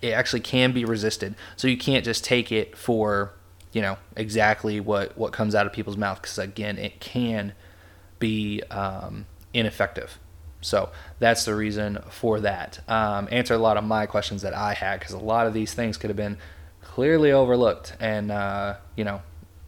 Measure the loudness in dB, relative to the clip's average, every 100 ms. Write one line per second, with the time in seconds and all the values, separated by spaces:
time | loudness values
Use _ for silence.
0 | -2 0 2 0 0 4 4 4 0 0
1 | 0 -2 -6 -8 -14 -2 0 2 2 2
2 | 2 -2 2 2 2 0 -2 -6 0 2
3 | 2 2 0 -6 -20 -20 -6 -2 -2 -4
4 | -10 -8 -2 4 4 4 0 -2 0 0
5 | 0 -4 -4 0 2 4 2 -2 -6 -2
6 | -4 -4 -8 -6 -6 -6 -6 -6 -8 -10
7 | -6 -2 0 0 -4 -8 -20 -20 -20 -20
8 | -20 -4 -2 0 -2 -4 -6 -4 -4 -6
9 | -10 -12 -14 -18 -4 0 0 0 -2 -2
10 | -12 -16 -20 -20 -20 -12 0 0 0 -8
11 | -18 2 4 4 2 0 0 -2 -4 -4
12 | -10 -4 0 2 0 -2 -8 -12 -2 2
13 | 2 0 0 0 2 4 4 4 2 0
14 | 0 -2 -2 -6 -4 -2 -2 -2 -2 -4
15 | -6 -8 0 2 2 0 -4 -2 -4 -4
16 | -4 -4 -4 -6 -12 -20 -20 -20 -12 0
17 | 4 6 6 6 6 6 4 2 -6 -4
18 | -2 -2 -2 -2 -2 -2 -4 -6 -10 -6
19 | -4 -4 -10 -20 -20 -20